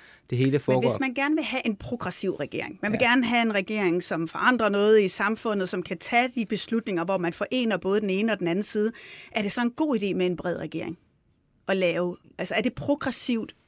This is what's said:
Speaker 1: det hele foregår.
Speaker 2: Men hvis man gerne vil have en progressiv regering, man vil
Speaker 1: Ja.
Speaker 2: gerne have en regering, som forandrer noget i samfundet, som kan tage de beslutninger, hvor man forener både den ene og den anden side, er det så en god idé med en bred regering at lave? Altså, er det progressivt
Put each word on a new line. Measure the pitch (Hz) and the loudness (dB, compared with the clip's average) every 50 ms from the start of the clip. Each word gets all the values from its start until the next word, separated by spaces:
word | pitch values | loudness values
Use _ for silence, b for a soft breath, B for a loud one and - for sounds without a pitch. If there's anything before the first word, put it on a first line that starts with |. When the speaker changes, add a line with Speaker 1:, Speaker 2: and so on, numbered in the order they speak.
| B B B B B - | B B B B B -4
Speaker 1:
det | 127 120 | -2 0
hele | 131 135 135 143 | 2 2 2 2
foregår. | - - 127 131 | 2 2 2 4
Speaker 2:
Men | - 240 | 4 2
hvis | 226 - | 2 2
man | 269 262 240 | 0 -2 -2
gerne | 269 277 294 311 | -2 0 0 0
vil | 320 269 | 0 0
have | 220 254 262 - | -2 -4 -4 -2
en | 233 208 | -2 -4
progressiv | - - - 247 240 - 180 170 - - 185 - | -4 -6 -8 -6 -6 -4 -4 -4 -2 -2 -4 -2
regering, | - 143 - - - - 131 - - | -4 -6 -6 -4 -4 -4 -4 -6 -4
man | - 214 | -2 -2
vil | 214 220 | 0 2
Speaker 1:
Ja. | 262 233 | 4 4
Speaker 2:
gerne | 240 269 247 | 4 4 4
have | 226 240 240 | 4 2 2
en | 233 226 208 | 2 2 2
regering, | 202 185 - 214 214 202 175 165 180 170 | 0 0 0 -2 0 2 2 2 2 0
som | - 190 160 165 160 | -2 -2 -2 -4 -4
forandrer | - - - 240 254 226 220 202 | -4 0 2 2 4 4 2 2
noget | 202 202 202 214 220 214 | 2 4 6 6 6 6
i | 202 180 | 6 4
samfundet, | - - 202 208 220 - - 233 208 202 185 180 | 2 0 0 0 -2 -2 -2 -2 -2 0 -2 -2
som | - 185 180 | -2 -4 -4
kan | - 190 165 | -6 -6 -6
tage | - - 240 240 247 262 - | -4 0 2 2 2 2 0
de | 240 226 | -4 -4
beslutninger, | - 220 196 - - 226 - - 233 190 165 170 | -2 -2 -2 -2 -2 -2 -2 -2 -2 -2 -2 0
hvor | 180 196 185 | 0 0 0
man | 175 170 170 | 0 -2 -2
forener | - - - 254 262 240 226 202 175 | -4 -4 -2 0 0 0 0 0 0
både | - 190 196 214 | 0 0 0 0
den | 214 196 | 0 0
ene | 185 190 214 226 | 0 0 0 0
og | 208 196 | 0 -2
den | 185 170 | 0 0
anden | 170 196 208 | 0 0 -2
side, | - - 214 208 226 233 B B B B B B B | -2 0 0 0 0 -2 B B B B B B B
er | - - | -6 -4
det | 202 202 | -2 -2
så | - 247 | -2 0
en | 240 233 | -2 -2
god | 240 - 311 302 262 214 202 | 0 0 0 0 0 0 0
idé | 196 175 | 0 0
med | 185 180 | 0 0
en | 180 180 156 | 0 0 -2
bred | - 180 170 - | -2 -4 -4 -4
regering | - 156 156 160 - - 170 - _ _ _ _ _ _ _ _ _ _ _ _ _ - | -6 -6 -6 -6 -8 -8 -8 -12 _ _ _ _ _ _ _ _ _ _ _ _ _ -2
at | 196 190 | 0 2
lave? | 185 170 160 165 180 175 175 - _ - - - | 2 2 2 0 -2 -2 -4 -8 _ -16 -10 -8
Altså, | 180 - - | -6 -2 -2
er | 208 | 0
det | 202 - - | 0 -2 -2
progressivt | - - - 285 285 - 269 233 - - - 240 226 208 - - _ _ | -2 -2 -2 -2 0 0 -2 -2 -2 0 0 0 -2 -2 -6 -12 _ _